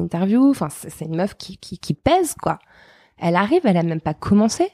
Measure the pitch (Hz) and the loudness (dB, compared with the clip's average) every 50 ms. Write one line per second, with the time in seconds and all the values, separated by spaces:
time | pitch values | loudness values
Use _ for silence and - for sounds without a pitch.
0 | 170 170 - 170 190 196 220 247 269 277 269 - 175 147 - - - 156 - - | -4 -4 -2 -2 0 2 4 4 4 4 4 2 -2 -6 -6 -10 -14 -14 -12 -10
1 | 156 160 160 165 190 202 - - - - 196 - - - 190 - - - 151 _ | -8 -6 -2 -2 -2 -4 -4 -12 -16 -16 -16 -16 -14 -16 -16 -12 -4 -4 -4 _
2 | - - 339 381 349 285 - - - 160 156 - _ _ _ - - - _ _ | 0 0 2 2 0 -2 -4 -6 -6 -6 -6 -6 _ _ _ -20 -20 -20 _ _
3 | _ _ _ - - 170 175 180 202 214 320 370 330 220 175 170 165 165 160 160 | _ _ _ -4 -2 0 2 2 2 2 2 2 2 2 2 2 2 0 -2 -4
4 | - 160 160 - - - 202 208 220 226 - - 349 403 | -4 -6 -6 -4 0 2 4 4 4 2 0 -2 -4 -4